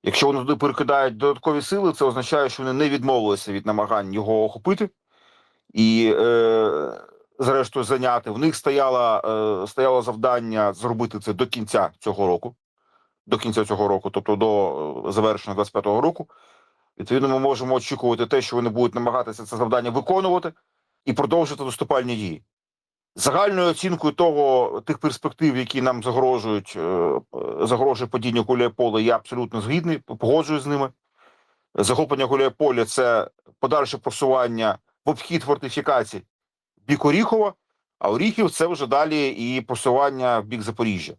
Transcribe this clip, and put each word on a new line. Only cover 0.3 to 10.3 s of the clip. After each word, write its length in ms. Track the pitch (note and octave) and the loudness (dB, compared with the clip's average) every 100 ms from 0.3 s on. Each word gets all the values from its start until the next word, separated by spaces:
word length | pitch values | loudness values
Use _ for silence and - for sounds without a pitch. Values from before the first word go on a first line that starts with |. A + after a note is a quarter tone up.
| C#3 | 2
туди 180 | B2+ D3 | 0 0
перекидають 600 | C#3+ B2+ C#3 C#3 C3+ A2 | 0 -2 0 2 2 0
додаткові 460 | C#3 C3 D#3+ D3 | 0 0 -2 -2
сили, 300 | C#3 G3 F#3+ | -2 0 0
це 120 | - | 2
означає, 440 | C#3 B2 A#2+ D3+ C3+ | 0 0 -2 0 0
що 140 | - | -2
вони 100 | C3 | -4
не 160 | C3 D3+ | 0 0
відмовилися 640 | C#3 C3 C3 G#2+ G2 - | 0 0 2 2 -2 -4
від 140 | G2 G#2+ | -6 -2
намагань 480 | G#2+ G#2 G#2+ G2 | -2 0 -2 -2
його 300 | G2 G#2 A2 | -4 0 0
охопити 440 | G#2+ - F3+ F#3+ G#3 _ _ _ _ _ _ _ _ | 0 -2 -2 0 -2 _ _ _ _ _ _ _ _
і, 380 | G#2+ A2 A2+ A2+ - | 2 4 6 4 4
е, 760 | A#2 A#2 A2+ A2+ G#2+ D2+ C#2+ G1+ - - _ _ | 4 4 4 4 2 0 -4 -8 -18 -20 _ _
зрештою, 460 | B2+ C3+ B2+ C3+ | 0 2 0 -4
зайняти. 460 | A2+ C3 B2+ A#2+ A2 | -2 0 2 0 -2
В 80 | G#2+ | -2
них 180 | D#3+ D#3 | -2 0
стояло, 720 | D3 C#3 C3+ B2+ A#2+ G#2+ - A2 G#2+ G2 | 0 2 2 2 2 2 0 -2 0 -2
е, 20 | G2+ | -4
стояло 360 | - C3 B2+ | 0 2 2
завдання 680 | A#2 A2 B2+ | 0 -2 0